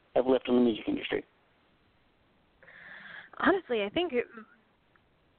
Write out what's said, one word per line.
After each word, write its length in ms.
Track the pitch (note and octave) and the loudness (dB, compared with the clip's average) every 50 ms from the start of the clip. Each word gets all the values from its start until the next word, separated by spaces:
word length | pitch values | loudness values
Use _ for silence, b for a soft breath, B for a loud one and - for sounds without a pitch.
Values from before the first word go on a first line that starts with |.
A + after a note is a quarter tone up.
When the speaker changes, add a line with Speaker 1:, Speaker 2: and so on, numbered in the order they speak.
| _ _ - | _ _ 0
Speaker 1:
have 120 | C3 B2 | 0 2
left 220 | C3 C3 B2 - - | 4 2 2 2 2
in 60 | B2 | 4
the 60 | B2 | 4
music 240 | B2 A#2+ G#2+ G#2 - | 4 4 2 0 -2
industry? 380 | - G2 F#2 - - G2+ G2 - _ _ _ _ _ _ _ _ _ _ _ _ _ _ _ _ _ _ _ _ _ _ _ _ _ _ _ B B B B B B B B B B B B B B B - | -4 -4 -4 -4 -4 -6 -6 -6 _ _ _ _ _ _ _ _ _ _ _ _ _ _ _ _ _ _ _ _ _ _ _ _ _ _ _ B B B B B B B B B B B B B B B 0
Speaker 2:
Honestly, 440 | - C#4 F#4 G4 - - B3 G#3+ G3 | 2 2 2 2 0 -2 -2 -2 -2
I 60 | G3+ | -2
think, 240 | - D#4+ F4+ E4+ B3 | -2 -2 -2 -2 -2
it, 140 | A#3+ - - - A3+ G#3+ _ _ _ _ _ _ _ _ _ _ _ _ _ _ _ _ _ _ | -4 -4 -4 -8 -20 -20 _ _ _ _ _ _ _ _ _ _ _ _ _ _ _ _ _ _